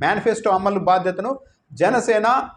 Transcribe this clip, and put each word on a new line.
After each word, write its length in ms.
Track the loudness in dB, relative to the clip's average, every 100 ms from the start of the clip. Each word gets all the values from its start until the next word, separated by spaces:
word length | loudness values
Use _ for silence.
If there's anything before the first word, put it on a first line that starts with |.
మేనిఫెస్టో 500 | -2 0 -2 -2 0
అమలు 280 | 0 0 0
బాధ్యతను 600 | 2 2 0 -4 -8 -8 -12 _ _
జనసేన, 760 | -2 0 2 0 2 2 0 -2